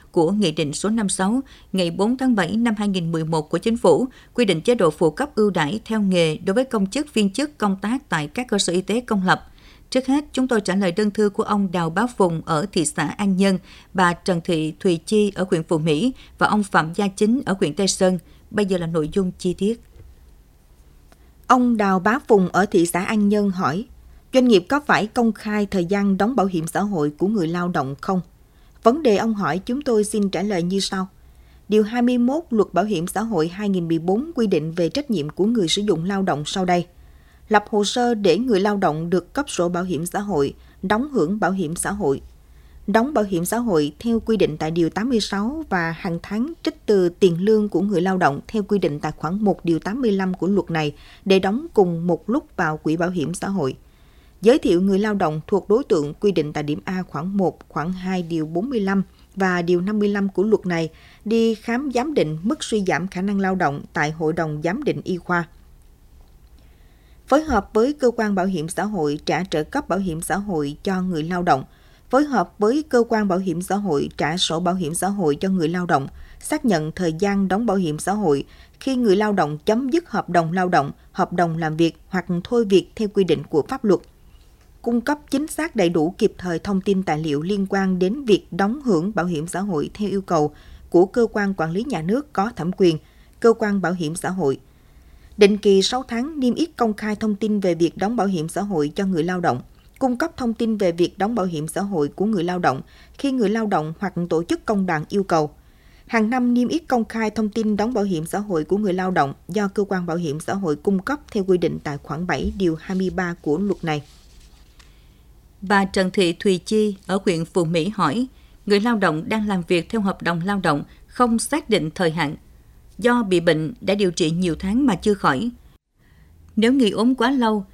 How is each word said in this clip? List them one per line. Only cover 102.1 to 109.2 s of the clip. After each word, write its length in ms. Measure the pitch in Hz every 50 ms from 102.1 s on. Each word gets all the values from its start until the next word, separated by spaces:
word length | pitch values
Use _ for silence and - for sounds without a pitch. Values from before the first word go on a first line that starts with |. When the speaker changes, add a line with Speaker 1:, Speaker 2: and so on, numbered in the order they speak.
| - - 185
Speaker 2:
người 180 | 220 220 185 165
lao 140 | 180 180 180
động 240 | 180 151 131 135 - - - - - - - -
khi 140 | - 277 262
người 160 | 254 226 190
lao 180 | 214 226 226
động 260 | 214 196 160 156 156 165 -
hoặc 160 | - 190 - 175 175 170
tổ 140 | 170 160 170
chức 200 | - 330 339 -
công 220 | - 220 196 190
đoàn 180 | 180 170 151 - -
yêu 160 | - 202 190
cầu. 260 | - 175 160 151 147 - - - - - _ _ - - - -
Hàng 240 | - - 226 214 214
năm 240 | 254 254 247 247 240
niêm 140 | 247 247 233
yết 200 | - 330 - -
công 160 | 269 240 220
khai 260 | - - 226 220 214
thông 180 | 214 233 214 208
tin 280 | 202 233 214 214 208
đóng 180 | 196 208 233 254
bảo 100 | 214 202
hiểm 220 | 196 185 156 160
xã 120 | - - 190
hội 260 | 208 208 185 156 156
của 120 | - 185
người 160 | 202 214 196 175
lao 180 | 185 185 185
động 240 | - 165